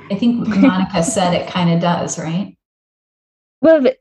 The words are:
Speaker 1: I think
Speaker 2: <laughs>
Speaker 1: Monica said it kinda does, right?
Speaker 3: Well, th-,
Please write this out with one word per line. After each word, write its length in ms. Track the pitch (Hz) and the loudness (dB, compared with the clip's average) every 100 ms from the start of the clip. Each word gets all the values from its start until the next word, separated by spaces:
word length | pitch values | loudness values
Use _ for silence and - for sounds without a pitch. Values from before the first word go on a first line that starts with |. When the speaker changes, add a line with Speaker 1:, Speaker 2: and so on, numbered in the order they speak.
| - | -10
Speaker 1:
I 60 | 202 | -2
think 320 | 240 240 - | -2 -2 -2
Speaker 2:
<laughs> 0 | |
Speaker 1:
Monica 560 | 196 269 185 190 175 | 4 4 4 -2 -2
said 320 | 165 196 180 175 | -2 -2 0 -2
it 120 | - | -4
kinda 320 | 185 175 165 | -2 0 0
does, 380 | 175 175 - - | 0 -2 -4 -8
right? 400 | 156 170 202 - _ _ _ _ _ _ _ _ _ _ | -6 -6 -8 -12 _ _ _ _ _ _ _ _ _ _
Speaker 3:
Well, 220 | 320 320 | 4 4
th-, 140 | 247 - | 2 -2